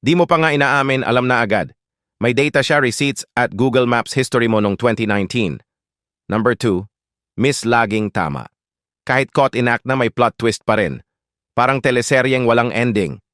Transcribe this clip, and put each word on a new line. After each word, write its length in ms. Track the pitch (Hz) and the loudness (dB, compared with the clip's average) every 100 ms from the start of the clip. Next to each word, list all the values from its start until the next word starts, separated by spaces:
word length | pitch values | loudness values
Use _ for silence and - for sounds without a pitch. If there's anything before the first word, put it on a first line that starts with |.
Di 160 | 113 175 | 2 2
mo 80 | 175 | 2
pa 80 | |
nga 160 | 170 160 | 2 2
inaamin, 560 | 147 139 139 135 131 - | 2 2 2 0 0 0
alam 240 | 120 123 | 0 2
na 160 | 123 113 | 0 0
agad. 240 | 104 73 _ _ _ _ _ | 0 -2 _ _ _ _ _
May 160 | 113 | -2
data 240 | 123 143 143 | 0 0 0
siya, 240 | 135 147 | 2 2
receipts 400 | 131 - 143 135 - - | 0 0 -4 -4 -6 -2
at 160 | 120 | -2
Google 320 | 98 131 123 123 | 0 0 2 2
Maps 320 | 120 110 - | 0 -2 -4
history 320 | 131 123 117 | -2 0 2
mo 80 | 110 | 2
nung 160 | 104 | 0
twenty 320 | 95 120 110 110 | 0 -2 -2 -2
nineteen. 560 | 101 95 123 101 67 _ _ _ _ _ _ _ | -2 -2 -2 -4 -6 _ _ _ _ _ _ _
Number 320 | 104 113 117 | -2 -2 0
two, 320 | 120 92 104 _ _ _ _ - | 0 -2 -4 _ _ _ _ -2
miss 240 | 123 139 | -2 -2
laging 480 | 117 117 113 110 107 | 0 0 0 0 -2
tama. 400 | 107 82 67 57 _ _ _ _ _ - | -2 -4 -6 -12 _ _ _ _ _ -2
Kahit 240 | 131 135 | -2 0
caught 240 | - 135 | 0 0
in 160 | 113 120 | 0 -2
act 160 | 120 127 | -2 -2
na, 80 | |
may 160 | 131 117 | -2 -2
plot 240 | - 120 - | 2 0 2
twist 240 | 113 104 - | -2 -2 -2
pa 80 | |
rin. 320 | 107 92 64 _ _ _ _ _ | 0 0 -4 _ _ _ _ _
Parang 240 | - 127 135 | 0 0 2
teleseryeng 720 | 127 123 117 135 127 131 123 | 0 0 2 0 2 0 2
walang 240 | 120 120 | 2 2
ending. 480 | 92 123 107 87 65 _ | 0 0 0 -2 -6 _